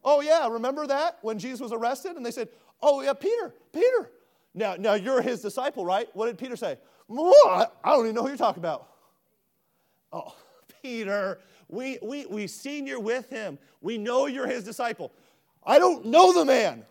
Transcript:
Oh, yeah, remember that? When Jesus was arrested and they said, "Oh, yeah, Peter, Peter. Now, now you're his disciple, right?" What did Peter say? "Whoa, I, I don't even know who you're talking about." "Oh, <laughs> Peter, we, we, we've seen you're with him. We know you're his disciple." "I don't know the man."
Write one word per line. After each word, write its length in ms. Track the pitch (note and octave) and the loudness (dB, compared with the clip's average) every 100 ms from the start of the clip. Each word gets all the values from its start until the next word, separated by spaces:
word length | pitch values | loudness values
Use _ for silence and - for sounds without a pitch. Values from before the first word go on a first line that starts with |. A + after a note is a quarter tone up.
Oh, 180 | C4 D4 | 2 2
yeah, 260 | D4 E4 B3+ | 4 2 2
remember 400 | A3+ B3 C#4 D4 | -2 -4 -4 -2
that? 320 | C#4 E4 E4 | -2 -2 -4
When 160 | A3 A3 | -8 -8
Jesus 200 | A#3 B3 | -8 -10
was 140 | A#3+ | -8
arrested 420 | A3+ A#3 C4+ F#4 E4+ | -4 -4 -4 -10 -10
and 100 | A#3+ | -10
they 60 | |
said, 180 | A#3 A3+ _ _ _ | -10 -12 _ _ _
"Oh, 200 | D4 C#4 | 2 2
yeah, 120 | C4+ | -2
Peter, 400 | C4+ G4 A#4 E4+ - _ | -4 -2 -4 -6 -14 _
Peter. 380 | D#4 A#4+ B4 - _ _ _ _ | 0 2 2 -4 _ _ _ _
Now, 220 | F3 G#3 F3+ | -6 -6 -2
now 180 | G3+ | 0
you're 280 | G#3 G3 C4+ | 0 0 -2
his 200 | - A3+ | -2 -6
disciple, 440 | G#3 B3+ C4+ C#4 F3 | -8 -6 -6 -6 -4
right?" 280 | F#3+ A#3 F3+ | -4 -4 -6
What 120 | A3+ | -6
did 100 | F#3 | -6
Peter 180 | B3+ A#3+ | -12 -8
say? 200 | F#3+ C3+ _ _ _ | -8 -10 _ _ _
"Whoa, 420 | A#3 E4+ C#5+ D4+ | -2 8 10 10
I, 180 | F#3 A#3 _ | 4 0 _
I 80 | - | 2
don't 140 | C#4+ A3+ | 2 2
even 100 | A3 | -2
know 80 | |
who 40 | C4 | -6
you're 100 | C#4 | -2
talking 240 | B3 F3+ | -2 -2
about." 280 | E3+ C#3 - _ _ _ _ _ _ _ _ _ _ _ _ | -6 -6 -12 _ _ _ _ _ _ _ _ _ _ _ _
"Oh, 240 | E3+ - - _ _ | -16 -16 -20 _ _
<laughs> 240 | _ _ | _ _
Peter, 600 | C4 A#3 G3 G3+ F#3+ F3 _ _ _ | -12 -10 -6 -4 -4 -8 _ _ _
we, 320 | F#3+ C4 C4 | -10 -10 -10
we, 240 | G#3 C#4+ C4+ | -10 -12 -10
we've 220 | G#3+ G3 | -10 -10
seen 380 | - C#4 D4 C4+ | -12 -12 -10 -10
you're 140 | C4 | -8
with 280 | G#3+ B3 - | -6 -6 -6
him. 300 | B3+ G3+ C#3 _ _ | -12 -12 -14 _ _
We 160 | F3 A#3 | -10 -8
know 300 | G#3 B3+ C#4+ | -2 -2 -2
you're 200 | C4+ B3+ | -4 -6
his 160 | B3 | -6
disciple." 480 | G3 A3 A#3+ A3 C#3+ _ _ _ _ _ | -8 -6 -6 -6 -14 _ _ _ _ _
"I 160 | - C#4 | 4 6
don't 260 | F4+ C#4 A3 | 6 2 4
know 260 | D4 F#4 | 8 8
the 140 | F4+ C#4+ | 8 4
man." 400 | C4 G3+ A3+ - | 4 2 -4 -18